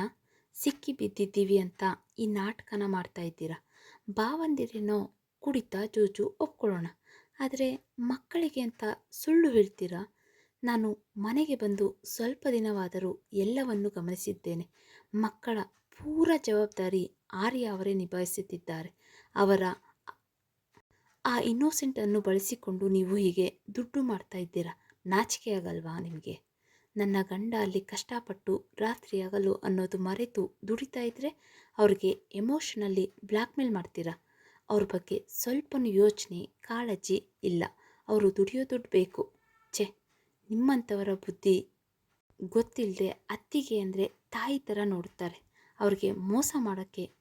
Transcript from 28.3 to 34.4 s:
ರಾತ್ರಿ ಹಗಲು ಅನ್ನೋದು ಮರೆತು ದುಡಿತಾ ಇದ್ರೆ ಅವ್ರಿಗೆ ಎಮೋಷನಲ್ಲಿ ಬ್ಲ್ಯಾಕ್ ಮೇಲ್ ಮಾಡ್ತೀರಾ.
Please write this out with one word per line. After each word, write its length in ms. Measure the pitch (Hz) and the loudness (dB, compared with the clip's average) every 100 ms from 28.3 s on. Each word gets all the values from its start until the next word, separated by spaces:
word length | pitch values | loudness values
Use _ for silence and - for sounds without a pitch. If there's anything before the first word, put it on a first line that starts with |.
| 190 - 190 - - | -8 -2 -2 -2 -4
ರಾತ್ರಿ 440 | 214 - - 196 | -2 -2 -4 -4
ಹಗಲು 320 | 185 202 196 | -2 2 2
ಅನ್ನೋದು 440 | 196 202 190 185 185 | 2 0 0 0 -2
ಮರೆತು 580 | 185 196 240 - 185 - 196 | -2 -2 -4 -2 -4 -4 -4
ದುಡಿತಾ 340 | 233 277 254 | -4 -4 -4
ಇದ್ರೆ 280 | 240 - 277 - _ - _ - | -4 -4 -6 -6 _ -20 _ 4
ಅವ್ರಿಗೆ 320 | 208 196 190 | 6 6 2
ಎಮೋಷನಲ್ಲಿ 1040 | - _ 196 220 302 - - 202 190 185 - 196 | 0 _ -4 0 0 -2 -4 0 2 0 -2 -2
ಬ್ಲ್ಯಾಕ್ 320 | 208 240 - | -2 0 -2
ಮೇಲ್ 140 | 262 | 0
ಮಾಡ್ತೀರಾ. 500 | 202 175 - 165 160 _ _ | 0 -4 -6 -6 -6 _ _